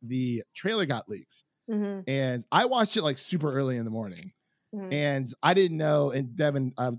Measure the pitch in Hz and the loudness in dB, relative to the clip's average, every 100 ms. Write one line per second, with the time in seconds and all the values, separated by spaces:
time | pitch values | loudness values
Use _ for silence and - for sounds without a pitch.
0 | 120 127 123 117 - - 190 220 156 127 | -8 -4 -2 -4 -8 -8 -4 -2 0 -2
1 | - 104 - - - _ - 214 202 196 | -6 -12 -14 -20 -20 _ -6 -4 -4 -4
2 | 180 135 131 123 - 170 247 254 214 - | -4 -2 0 -4 0 2 2 2 2 6
3 | 156 131 - 175 147 135 135 123 113 110 | 4 4 0 0 0 0 0 0 -2 -4
4 | 104 85 95 - _ _ _ 214 190 151 | -6 -10 -16 -20 _ _ _ -10 -4 0
5 | 147 135 123 117 151 185 185 160 151 151 | 0 0 -4 0 4 4 4 2 2 2
6 | 143 131 127 117 151 139 131 - 123 | 2 0 -4 -2 0 0 -2 -2 -4